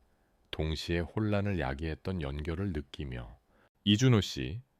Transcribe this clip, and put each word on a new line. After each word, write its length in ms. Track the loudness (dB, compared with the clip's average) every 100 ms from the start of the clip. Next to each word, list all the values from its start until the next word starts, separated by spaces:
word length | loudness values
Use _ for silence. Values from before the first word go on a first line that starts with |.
| _ _ _ _ -10
동시에 480 | -2 -2 -2 0 -2
혼란을 580 | 0 -2 0 0 0 0
야기했던 640 | -2 -2 -4 -4 -4 -4
연결을 500 | -4 -4 -4 -2 -2
느끼며, 640 | -4 -6 -8 -8 -8 -10 -16 _ _ _ _
이준호 380 | 4 6 6 6
씨, 420 | 4 -4 -6 -8 -12